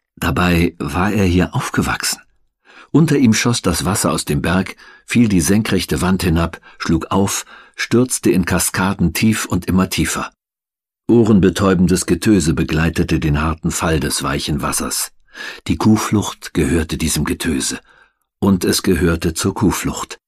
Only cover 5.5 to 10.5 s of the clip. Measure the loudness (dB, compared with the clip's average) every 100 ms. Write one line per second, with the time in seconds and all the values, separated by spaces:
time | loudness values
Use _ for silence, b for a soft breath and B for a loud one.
5.5 | 2 2 -2 -2 -2 0 0 2 0 0
6.5 | -6 B B -2 -2 0 0 0 -2 -10
7.5 | B B B 0 2 2 0 0 2 0
8.5 | 0 -2 -2 -2 0 0 2 0 0 -2
9.5 | -4 0 0 0 -2 -2 -4 -8 _ _